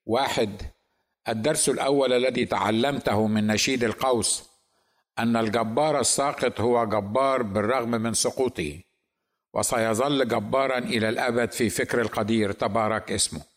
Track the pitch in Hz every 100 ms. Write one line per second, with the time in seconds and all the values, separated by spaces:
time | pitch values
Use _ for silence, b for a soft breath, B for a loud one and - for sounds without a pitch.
0 | - 117 139 - 107 101 - - _ _
1 | _ _ - 110 131 151 - 120 135 139
2 | 131 123 131 123 117 101 101 110 139 139
3 | - 104 110 107 107 107 - 131 113 -
4 | 131 120 - - - _ _ _ _ _
5 | _ - 117 113 110 117 110 123 156 147
6 | 113 - 139 - 127 - 117 120 110 107
7 | 101 120 135 131 110 101 104 131 117 117
8 | 113 107 123 - 127 - 76 76 - _
9 | _ _ _ _ _ - - 120 113 110
10 | 139 139 123 113 104 131 135 127 120 117
11 | 110 117 127 117 117 - 110 - 135 120
12 | 110 - 107 113 101 101 113 110 107 107
13 | - 98 - 78 -